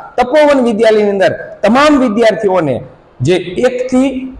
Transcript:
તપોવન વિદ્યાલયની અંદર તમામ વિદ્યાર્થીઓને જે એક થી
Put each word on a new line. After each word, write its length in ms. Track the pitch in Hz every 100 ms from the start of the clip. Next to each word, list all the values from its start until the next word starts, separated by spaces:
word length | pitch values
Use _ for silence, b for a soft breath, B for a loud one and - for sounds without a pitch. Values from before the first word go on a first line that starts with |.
| - -
તપોવન 480 | 247 302 294 277
વિદ્યાલયની 460 | 240 208 220 220 208
અંદર 220 | 196 170 117 - -
તમામ 380 | 202 254 302 285
વિદ્યાર્થીઓને 760 | 254 202 220 277 202 185 151 117 - - _ -
જે 140 | 131
એક 420 | 180 175 - 247 247 254
થી 180 | 254 269 262 - -